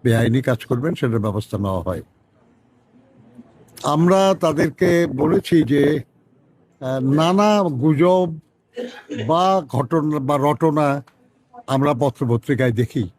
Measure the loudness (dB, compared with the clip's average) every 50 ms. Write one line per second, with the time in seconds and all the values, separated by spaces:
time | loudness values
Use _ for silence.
0 | 2 2 2 2 2 2 0 0 0 -2 -2 -2 -2 -6 -6 -4 -2 -4 -4 -2
1 | -2 -2 -2 -2 -2 -2 -4 -4 -6 -6 -6 -6 -4 -4 -4 -4 -6 -6 -8 -8
2 | -10 _ _ _ _ _ _ _ _ _ _ _ _ _ _ _ _ _ _ -20
3 | _ _ _ _ -20 -20 _ -20 -20 _ _ _ -20 _ _ -8 -4 -2 0 2
4 | 4 4 4 4 4 2 2 2 0 -2 0 0 -2 -2 0 0 0 2 4 2
5 | 2 0 -2 -2 0 0 0 0 0 2 2 2 2 2 2 2 2 2 0 -2
6 | -6 _ _ _ _ _ _ _ _ _ _ _ _ _ _ _ -8 -6 -4 -2
7 | 0 0 2 2 2 2 2 2 4 4 2 2 0 -2 -2 0 0 0 2 4
8 | 4 4 4 2 2 -2 -6 -12 _ _ _ _ _ _ _ -12 -12 -12 -14 -20
9 | -16 -12 -10 -8 -2 0 0 2 2 2 2 0 -2 -2 -4 -4 -2 0 -2 0
10 | 0 0 -2 -2 -2 -2 0 0 2 0 0 2 0 0 2 2 0 0 0 -2
11 | -6 -14 _ _ _ _ _ _ _ _ -20 -20 -6 -2 0 0 2 0 0 0
12 | 0 -2 -2 -2 -2 -2 -2 -2 0 -2 -2 0 0 0 0 -2 -4 -2 -2 -6
13 | -6 -6 _